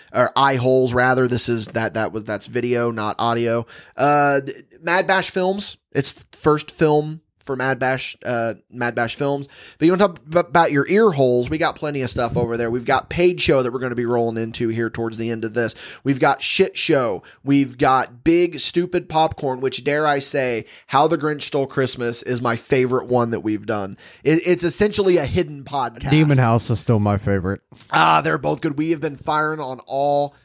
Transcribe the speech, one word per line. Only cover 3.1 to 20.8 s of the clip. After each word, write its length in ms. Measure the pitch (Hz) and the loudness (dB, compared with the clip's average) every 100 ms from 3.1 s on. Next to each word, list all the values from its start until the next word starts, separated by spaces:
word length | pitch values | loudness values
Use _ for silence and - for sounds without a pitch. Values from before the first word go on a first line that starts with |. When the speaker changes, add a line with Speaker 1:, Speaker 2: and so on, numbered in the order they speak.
| - | -2
Speaker 1:
audio. 480 | 117 117 117 117 113 - - - | 0 0 0 -2 -4 -14 -20 -2
Uh, 460 | 143 147 143 139 | 2 4 4 2
th-, 160 | 135 - - - | -2 -12 -18 -12
Mad 240 | 165 180 190 | -2 0 2
Bash 240 | 190 - | 0 0
Films. 480 | 196 185 202 202 - _ | -2 -2 -2 -6 -12 _
It's 220 | - 139 | -4 -4
the 120 | - - - | -8 -14 -4
first 360 | 156 151 - | 0 0 -2
film 500 | - 156 151 151 160 _ _ | 0 2 2 0 -8 _ _
for 180 | - 131 | -10 -4
Mad 200 | 131 131 | -2 0
Bash, 380 | 131 131 - - - | 0 -2 -6 -10 -6
uh, 280 | 120 117 104 _ | -2 -4 -6 _
Mad 240 | 123 120 117 | -6 -4 -2
Bash 200 | 117 - | -4 -2
Films. 340 | 143 143 139 - - - | -2 -2 -6 -18 -20 0
But 80 | 160 | 2
you 60 | |
wanna 160 | 180 202 | 4 2
talk 120 | 165 147 | 2 -2
ab-, 60 | 165 170 | -2 2
about 240 | 160 170 | 2 2
your 160 | 143 - | 2 2
ear 240 | 196 226 | 4 4
holes? 380 | 143 131 123 120 | 4 2 2 0
We 80 | 160 | -2
got 180 | 160 - | -2 -2
plenty 260 | 151 143 | -6 -4
of 80 | 123 | -4
stuff 280 | - 120 120 | -2 -2 -2
over 180 | 120 117 | -2 -2
there. 160 | 117 | -2
We've 140 | 123 120 | -4 0
got 240 | 131 - | -2 -2
Paid 320 | 156 180 175 | 0 2 2
Show 200 | - 139 | 0 2
that 120 | 127 | 0
we're 60 | 123 | -4
gonna 160 | 127 120 | -6 -4
be 100 | 117 | 0
rolling 360 | 120 117 113 | 0 0 -2
into 280 | 113 110 117 | -6 -4 -4
here 200 | 113 113 | -2 -4
towards 280 | - 113 110 | -4 -6 -4
the 120 | 113 | -6
end 140 | 113 | -4
of 100 | 110 | -4
this. 220 | 110 113 - - - - | -2 -4 -4 -16 -8 -2
We've 160 | 131 | 2
got 200 | 147 135 | 2 0
Shit 360 | - - 185 - | -2 0 0 0
Show. 440 | - 147 120 92 - - | 0 2 2 -4 -8 -12
We've 340 | 135 139 135 120 | 0 2 2 0
got 460 | 135 131 - 120 | 2 2 0 -2
Big 380 | 156 170 175 151 | 2 4 2 -2
Stupid 480 | - 175 175 180 - | -2 -2 -2 -4 -2
Popcorn, 500 | 156 160 - 143 127 | 0 0 0 -4 -2
which, 240 | 131 127 | -4 -2
dare 240 | 127 147 151 | -2 0 0
I 120 | 139 | 0
say, 440 | 135 147 127 117 104 - | -2 -2 -2 -4 -6 -18